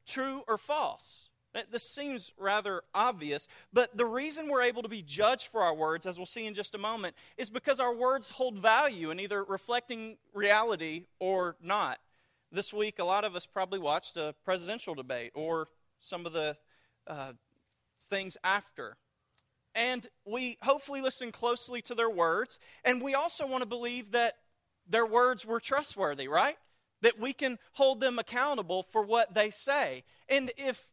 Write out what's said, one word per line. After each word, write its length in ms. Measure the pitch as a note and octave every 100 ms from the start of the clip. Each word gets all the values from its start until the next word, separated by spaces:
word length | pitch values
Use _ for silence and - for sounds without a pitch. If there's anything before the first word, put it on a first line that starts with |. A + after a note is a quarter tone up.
| -
true 360 | C4+ C4+ C4+ A#3+
or 100 | G#3+
false. 720 | - D4+ A3 - - - - _ _
Th-, 120 | - -
this 180 | A3+ -
seems 440 | C#4+ C#4+ B3 - -
rather 460 | G3 G#3 G3+ F3+ -
obvious, 520 | F#3+ A#3+ F#3+ D3 C#3+ - - -
but 240 | A#3 A#3+ G#3
the 100 | A#3
reason 420 | A#3+ D4+ D4+ D#4
we're 140 | C4+
able 200 | B3 A#3+
to 60 | A3
be 140 | G#3+
judged 460 | D3 D3+ G#3+ C4 -
for 140 | A3+
our 120 | F3
words, 320 | D#3 D#3 E3 F#3
as 120 | F3
we'll 80 | F#3
see 200 | A#3 A3
in 80 |
just 200 | G3+ G3+
a 40 | G#3
moment, 360 | G#3+ A3+ F#3 - - -
is 140 | A3
because 280 | A#3 - C4
our 160 | B3
words 360 | A#3+ B3+ C4+ -
hold 280 | - B3+ G3+
value 520 | G#3+ A#3 D4 G3 D#3+
in 100 | E3+
either 240 | G3 G3+
reflecting 720 | G3 G3 - A#3+ - A#3 A3 G#3 _
reality 720 | G3+ G3+ G#3 A#3 F#3 D#3+ D#3+ - -
or 380 | F#3 F#3+ F3+ E3
not. 400 | E3+ G#3 D3+ B2+ _ _ _ _ _
This 220 | F3 G3+
week, 260 | G#3 G#3+ -
a 60 |
lot 200 | F3 G3
of 120 | G#3+ F3
us 100 | -
probably 320 | G3 F#3 G3
watched 380 | D3 D#3+ - E3+
a 180 | D3+ C#3+
presidential 500 | - F#3 E3+ A3+ -
debate 380 | D3+ C3 B2 A#2
or 340 | C#3+ D#3+ D#3+ D#3 _ _ _
some 260 | - F3 E3+
of 60 |
the, 240 | D#3+ D3+ D3 _ _ _ _ -
uh, 280 | D3 C3+ A#2+ _ _ _ _ _ -
things 360 | - G3 F#3+ -
after. 540 | F3+ G3+ - - A2+ A2+ _ _ _ _ _ _ _
And 320 | A3+ B3 B3 - _
we 340 | G3+ A#3+ B3 -
hopefully 380 | A3 C#4+ C#4+ C#4
listen 320 | C4 - A#3+
closely 480 | - A#3+ A#3+ - B3
to 120 | -
their 160 | A#3 A3+
words, 480 | F#3 E3 F3+ B3+ - - -
and 160 | B3 B3+
we 140 | C4+
also 320 | C4+ E4 - C#4
want 160 | B3+
to 40 | A3+
believe 440 | A#3+ A#3+ B3 G#3
that 280 | A#3+ A#3 - _ _ _ _ F3+
their 200 | A3 A3+
words 400 | A#3 B3 A#3 G#3+
were 140 | A#3
trustworthy, 680 | - C#4 - G3+ E3+ C#3 C3+
right? 280 | D#3+ B3+ D#4+ _ _ _ -
That 180 | A3+ A3
we 140 | B3
can 260 | - C4+ A#3+ _
hold 280 | - C4+ A#3+
them 180 | C4 A#3+
accountable 640 | - B3 C#4+ C4 F3 F#3
for 200 | - A3
what 320 | G#3 A#3 A3+
they 160 | G#3+ G#3+
say. 540 | - - C#4+ F#3 B2+ - _ -
And 240 | C#4 B3+ C4
if 320 | C4+ - -